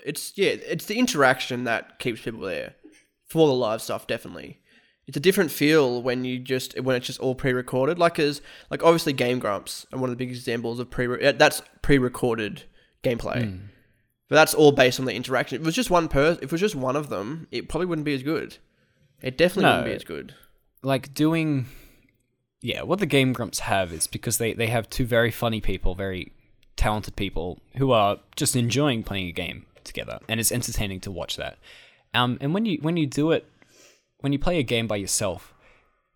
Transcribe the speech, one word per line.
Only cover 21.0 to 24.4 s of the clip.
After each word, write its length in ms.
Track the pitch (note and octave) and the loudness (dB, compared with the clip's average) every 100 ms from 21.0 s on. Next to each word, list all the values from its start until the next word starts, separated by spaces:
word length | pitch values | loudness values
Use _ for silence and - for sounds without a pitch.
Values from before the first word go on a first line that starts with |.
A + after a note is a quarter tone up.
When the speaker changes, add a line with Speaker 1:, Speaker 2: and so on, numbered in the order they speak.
| C3+ | -2
Speaker 2:
doing, 520 | C#3 D#3 E3 D#3 C#3 A#2+ - - _ _ _ _ _ _ _ | 0 2 2 0 -2 -4 -10 -20 _ _ _ _ _ _ _
yeah, 220 | B2 - | -6 -4
what 160 | A2 G#3 | -2 -2
the 60 | C#3+ | 2
Game 260 | C#3 C3 | 4 4
Grumps 280 | B2 A2 - | 0 -4 -6
have 320 | - G2 F2+ | -2 0 0
is 140 | D#2+ - | -4 -6
because 320 | - B2 | -6 -4
they, 140 | - | -2